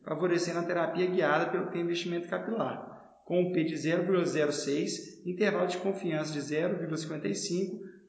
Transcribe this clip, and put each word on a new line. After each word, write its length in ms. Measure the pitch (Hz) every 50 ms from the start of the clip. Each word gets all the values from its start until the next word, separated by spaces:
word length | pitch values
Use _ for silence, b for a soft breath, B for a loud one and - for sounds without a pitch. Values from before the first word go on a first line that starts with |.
| -
favorecendo 560 | - 160 147 175 175 170 165 - 170 165 170
a 40 | 170
terapia 420 | 175 175 170 160 151 - 175 180
guiada 460 | 180 180 190 160 147 147 160 170 170
pelo 140 | - 175 -
tempo 80 | - -
de 80 | 175
investimento 460 | 170 170 170 170 - 180 170 170 170 -
capilar, 960 | 185 180 - 214 226 214 143 127 110 - - - - - - - - - _
com 160 | - 170 180
um 100 | 180 180
P 120 | 180 170 156
de 140 | - 156 143
zero 240 | 135 160 165 175
vírgula 240 | 180 185 190 180 165
zero 260 | 147 143 156 151 143
seis, 720 | - - - 139 139 156 - - - - - - - - -
intervalo 420 | 180 180 - 214 196 175 180 180 180
de 100 | - -
confiança 560 | - 196 190 - - 170 156 151 151 151 151
de 80 | 147
zero 360 | 135 135 151 151 170 180 196 170
vírgula 200 | 170 156 156 -
cinquenta 300 | - - 156 151 - -
e 80 | 160
cinco 440 | - - - 170 180 196 180 - B B B B B B